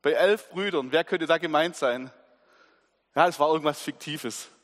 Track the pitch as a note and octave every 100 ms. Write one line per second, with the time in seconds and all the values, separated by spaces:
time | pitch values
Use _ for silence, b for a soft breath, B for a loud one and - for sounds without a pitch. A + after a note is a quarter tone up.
0 | D3 D3+ F3+ G#3+ - F3+ G3+ F3 B2+ C#3+
1 | E3+ F#3 D#3 E3 E3 D3+ E3+ E3 C3+ B2
2 | C3 - _ _ b b b b b _
3 | _ - F3 E3+ D3 D#3 D3+ D3 - C#3+
4 | - D3 A#2+ - - _